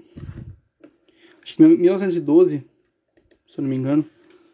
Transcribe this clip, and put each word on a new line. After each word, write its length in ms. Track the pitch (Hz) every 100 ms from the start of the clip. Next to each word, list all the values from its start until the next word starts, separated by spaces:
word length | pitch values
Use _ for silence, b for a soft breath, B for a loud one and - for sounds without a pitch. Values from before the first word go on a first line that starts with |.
| _ - - - - - _ _ _ _ _ b b b
acho 140 | - -
que 60 |
mil 160 | 160 165
novecentos 360 | 175 190 196
e 60 | 170
doze, 420 | 143 156 175 147 131 _ _ _ _ _ _ _ _
se 100 | -
eu 40 |
não 80 | 139
me 60 | 131
engano, 280 | 131 147 151 b b b b